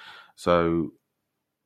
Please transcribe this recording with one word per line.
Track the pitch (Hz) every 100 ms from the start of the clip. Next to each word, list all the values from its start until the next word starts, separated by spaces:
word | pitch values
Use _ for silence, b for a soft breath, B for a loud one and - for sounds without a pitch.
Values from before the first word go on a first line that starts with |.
| B B B -
So, | - 87 85 85 76 - _ _ _ _ _ _